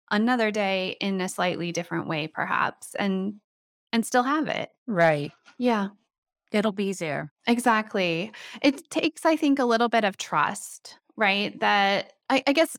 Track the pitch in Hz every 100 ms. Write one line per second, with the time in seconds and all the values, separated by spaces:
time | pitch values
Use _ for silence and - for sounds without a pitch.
0 | - 208 233 247 214 214 196 190 185 -
1 | 202 190 185 - 180 - 175 170 170 170
2 | - 160 156 - 185 - - - - -
3 | 202 190 196 208 _ _ _ _ - 233
4 | - 247 254 302 285 - - _ - 180
5 | 165 151 147 _ _ - 247 214 196 _
6 | _ _ _ _ - 214 214 196 196 185
7 | 160 143 151 _ - 240 247 214 214 208
8 | 175 165 220 - - - 294 277 - 311
9 | 311 - 330 311 294 277 240 226 233 226
10 | 208 - - 160 - 196 - - - -
11 | _ - 202 202 202 - 208 208 196 196
12 | - _ - 262 285 285 -